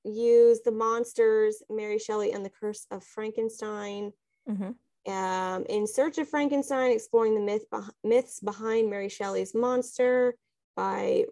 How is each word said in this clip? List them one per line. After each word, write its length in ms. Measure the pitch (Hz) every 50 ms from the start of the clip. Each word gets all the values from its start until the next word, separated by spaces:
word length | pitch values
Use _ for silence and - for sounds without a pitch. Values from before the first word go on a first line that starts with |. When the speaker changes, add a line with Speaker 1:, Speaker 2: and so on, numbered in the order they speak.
| -
Speaker 1:
used 580 | 220 214 226 233 233 233 240 233 233 233 226 -
The 80 | 240
Monsters, 880 | 220 220 220 226 226 233 240 - - 233 226 220 220 214 214 214 214 - - -
Mary 280 | 214 214 208 208 208 214
Shelley 340 | - - 214 208 208 -
and 120 | - 202 196
the 60 | 196
Curse 360 | - - 214 208 208 - - -
of 140 | 196 190 -
Frankenstein. 1080 | - - 220 220 220 214 226 226 220 220 - 220 214 214 208 208 202 202 202 208 202 - _ _ _ _ _ - 247
Speaker 2:
Mm-hmm. 220 | 214 190 190 196 247 _ _ _ _ _ - -
Speaker 1:
Um, 520 | 196 190 185 185 185 185 185 185 185 185 - -
In 180 | 208 208 208
Search 320 | 208 - 262 285 320 - 320
of 100 | 294 -
Frankenstein, 640 | - 294 294 277 285 277 269 - 269 262 254 254
Exploring 420 | 233 220 - - - 226 226 220 220
the 60 | 208
Myth 240 | 202 202 208 214 - -
Beh-, 180 | - - 196 214 - _ -
Myths 360 | 214 226 254 254 - - -
Behind 500 | 196 214 220 208 220 220 220 226 226 208
Mary 180 | 202 202 196 196
Shelley's 460 | - - 202 196 196 190 190 190 -
Monster 800 | 226 247 247 254 254 247 - - - 247 247 247 254 247 247 240 _ _ _ _ _ _ _ -
by 480 | 185 190 196 - - - - - - - -